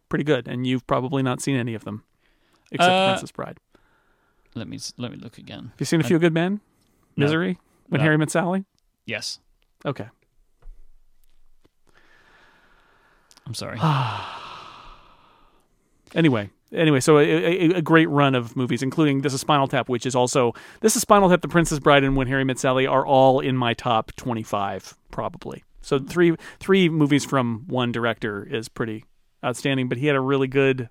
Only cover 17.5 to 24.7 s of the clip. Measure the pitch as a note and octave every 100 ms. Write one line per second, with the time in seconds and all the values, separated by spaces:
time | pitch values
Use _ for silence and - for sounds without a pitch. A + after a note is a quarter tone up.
17.5 | F#3 E3 F3+ D#3+ E3 E3 C#3+ C#3 B2+ A#2
18.5 | C3 B2 B2 C3 E3 D3+ C3+ C#3 C3 -
19.5 | D3 C3+ C3 A#2 A#2+ C3 B2 B2 C#3+ A#2+
20.5 | - - - A3 A3+ - G#3 F#3 F3 D3
21.5 | E3+ D#3+ D3 D3+ C#3+ C#3 C3+ B2 C3+ C3+
22.5 | B2 C3+ C3 C3+ C3+ C#3+ C3+ C3+ C3 D3
23.5 | B2+ A#2+ A2+ B2 A2 - - C3 A2+ A2
24.5 | G#2 G2